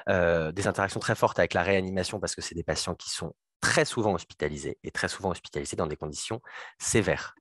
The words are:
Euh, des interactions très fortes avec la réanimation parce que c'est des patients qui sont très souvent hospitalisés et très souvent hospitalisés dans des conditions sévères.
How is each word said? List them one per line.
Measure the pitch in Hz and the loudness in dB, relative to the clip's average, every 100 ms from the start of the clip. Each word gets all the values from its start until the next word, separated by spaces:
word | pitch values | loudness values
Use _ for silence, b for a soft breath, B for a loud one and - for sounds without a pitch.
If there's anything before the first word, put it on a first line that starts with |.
| - | 2
Euh, | 98 87 85 78 | 4 6 4 2
des | 87 101 | 0 0
interactions | 95 98 - | 2 0 0
très | - | -2
fortes | 113 117 - | 2 2 4
avec | 87 | 2
la | 98 | 2
réanimation | 87 98 95 95 92 107 | 4 2 2 -2 -2 -2
parce | 87 | -4
que | - | -4
c'est | 90 | -6
des | - | -6
patients | 82 - - | -2 -2 -2
qui | 85 - | -6 -6
sont | - 82 - _ _ | -6 -8 -10 _ _
très | - - | 2 4
souvent | 151 - 107 | 2 2 2
hospitalisés | 90 - - 78 73 69 - | 0 -2 -4 -4 -2 -6 -8
et | - | -8
très | - 95 | -4 -4
souvent | - 98 | -2 -4
hospitalisés | 85 - - 71 101 | -4 -6 -8 -6 -4
dans | 85 | -4
des | 73 | -4
conditions | 78 71 - 113 B B B B | -8 -8 -8 -8 B B B B
sévères. | - 120 95 76 - - | 2 4 4 2 -2 -12